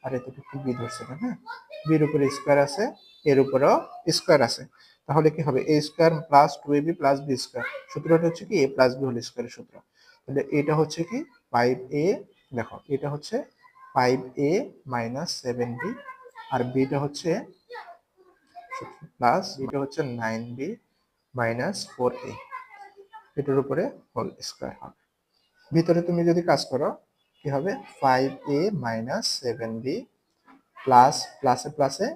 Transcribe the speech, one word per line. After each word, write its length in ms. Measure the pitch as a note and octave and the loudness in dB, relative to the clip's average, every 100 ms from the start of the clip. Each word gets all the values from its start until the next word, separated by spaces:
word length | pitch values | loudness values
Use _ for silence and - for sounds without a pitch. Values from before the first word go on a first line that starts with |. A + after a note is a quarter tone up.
আর 60 | C3 C3 | -6 -6
এতটুকু 360 | B2+ C3 - C#3 | -8 -18 -14 -8
বি 80 | C3+ B2 | -6 -6
ধরছে 220 | A#2 - - | -8 -10 -12
না, 60 | C#3 | -8
হ্যাঁ? 140 | B3 - - - _ - D#3 | -8 -8 -12 -18 _ -10 0
বির 140 | D#3 D3 | 2 4
উপরে 180 | D3 C3+ B2+ | 2 0 -2
স্কয়ার 220 | - C#3+ C#3 | 2 4 4
আছে, 180 | - A3 - _ _ D3+ | 0 -4 -6 _ _ 2
এর 80 | C3+ | 4
উপরেও 320 | C3 C3+ D3 C#4 - - - D3+ | 4 4 4 4 0 -6 -2 -2
স্কয়ার 220 | - D#3 A#2 | 4 4 4
আছে। 140 | - - _ _ _ - | 0 -10 _ _ _ 0
তাহলে 220 | D3 D#3 | 2 2
কি 60 | D#3 D3 | -2 -2
হবে? 140 | C3 - | 0 2
এ 40 | D3+ D3 | 0 0
স্কয়ার 260 | - E3 D#3 - | 2 4 4 4
প্লাস 220 | C#3+ D3 - | 6 6 2
টু 60 | - C#3+ | 0 0
এ 20 | D3+ | 0
বি 60 | E3 | 0
প্লাস 160 | C#3+ C#3 D3 | 2 0 0
বি 80 | B2 | -4
স্কয়ার। 200 | - B2 - - - | -4 -8 -8 -10 -12
সূত্রটা 360 | D3+ D3+ E3 E3 | -8 2 4 4
হচ্ছে 160 | E3 - | -2 -2
কি? 60 | G3+ | 2
A 20 | C3+ | 2
প্লাস 160 | C3+ B2+ B2 | 4 4 4
B 20 | C3+ | -4
হোল 80 | A#2+ A2+ | -4 -8
স্কয়ারের 240 | - A#2 - | -10 -10 -12
সূত্র। 180 | - - _ _ _ _ | -20 -20 _ _ _ _
তাহলে 200 | - C#3 - D3+ | -4 -4 0 0
এটা 140 | D3 D#3 | 2 2
হচ্ছে 200 | D#3 D#3+ E3 | 0 -2 -6
কি? 80 | A#3+ E4 _ _ | -6 -8 _ _
ফাইভ 220 | A#2+ B2 B2+ - D3 | 2 2 0 -2 0
এ, 20 | E3 C#4 - _ _ A#2+ | 0 0 -6 _ _ -6
দেখো, 200 | A2 G2+ - | -6 -10 -6
এটা 140 | C#3 D3 | -4 -4
হচ্ছে 220 | D3 - A#3+ - _ _ _ - | -8 -6 -6 -6 _ _ _ -4
ফাইভ 240 | C3+ B2 B2+ B2+ - C#3+ | 2 4 2 -2 -2 0
এ 20 | F#3+ C#4 - - | 0 -2 -12 -8
মাইনাস 380 | B2 A2+ B2+ F3 - | -6 -4 -6 -8 -8
সেভেন 280 | B2 A#2+ A#2+ A#2+ | -6 -4 -4 -4
বি, 100 | F3+ B3+ - - - - - | -8 -10 -14 -20 -20 -20 -6
আর 80 | C3 B2 | -4 -2
বিটা 240 | C3 C3+ C#3 | 0 0 0
হচ্ছে 260 | C#3+ C#3+ E3+ F#3+ - - _ A#4+ - - _ _ F4+ _ _ F5 - C5 - - - _ | -4 -4 -4 -4 -4 -20 _ -18 -18 -20 _ _ _ _ _ -20 -16 -14 -14 -18 -20 _
প্লাস, 280 | B2 E3 F#3+ C#3 | 2 2 -2 -8
বিটা 200 | C3 C#3+ | -6 -4
হচ্ছে 180 | C#3 D#3+ C#3+ A#2+ | -4 -4 -6 -4
নাইন 220 | A2+ A2+ A#2+ A#2+ | -4 -4 -8 -8
বি 120 | D3 A#3 _ _ _ _ _ B2+ | -8 -10 _ _ _ _ _ -4
মাইনাস 380 | A#2 A#2 D3+ G3 - | -2 -2 -4 -6 -12
ফোর 180 | - B2 - - | -2 -2 -2 -12
এ। 20 | - - - - - G5 - - - _ - | -14 -14 -16 -16 -20 -20 -20 -20 -20 _ -8
এটার 200 | C#3 C3+ | 0 0
উপরে 200 | C3+ C#3 A#3+ - _ | 0 -2 -2 -6 _
হোল 140 | - A2+ - - | -8 -8 -8 -16
স্কয়ার 260 | - C2 - | -10 -12 -12
হবে। 200 | C2+ _ _ _ _ _ _ _ _ | -20 _ _ _ _ _ _ _ _
ভিতরে 260 | D#3 E3+ E3+ F3 | 0 4 2 2
তুমি 120 | F3 E3+ | 2 4
যদি 120 | E3+ F3 | 2 4
কাজ 120 | C#3+ - | 2 2
করো, 180 | B2+ D3+ D#3+ _ _ _ _ | -2 -2 -4 _ _ _ _
কি 80 | D3 | -4
হবে? 180 | C#3 F3 A#3+ - - | -2 -2 -6 -10 -2
ফাইভ 280 | C3+ B2+ C3+ C3+ - C#3+ | 2 4 2 -4 -2 0
এ 20 | F#3+ F#3+ | 0 -2
মাইনাস 400 | A#2+ A2+ A#2 F3+ - - | -4 -4 -4 -4 -4 -4
সেভেন 280 | B2 A2 A2+ A2+ | -4 -4 -6 -6
বি 100 | A#2+ F#3+ - _ _ _ _ - _ - | -4 -6 -8 _ _ _ _ -20 _ -8
প্লাস, 300 | - B2 C3 C#3 - - | 6 8 8 4 -8 -2
প্লাসে 280 | C3+ C3 - - | 0 0 -2 0
প্লাসে 320 | C3+ - A3 | -2 0 -4